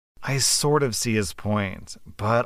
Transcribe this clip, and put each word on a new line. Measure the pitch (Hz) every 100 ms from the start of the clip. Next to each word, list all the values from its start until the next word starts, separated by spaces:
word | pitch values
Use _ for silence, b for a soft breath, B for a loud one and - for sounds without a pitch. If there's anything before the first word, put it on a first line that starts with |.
| _ -
I | - 135
sort | - - 147 151
of | 139
see | - 120
his | 110 98
point, | - 101 104 98 - - - - -
but | 104 117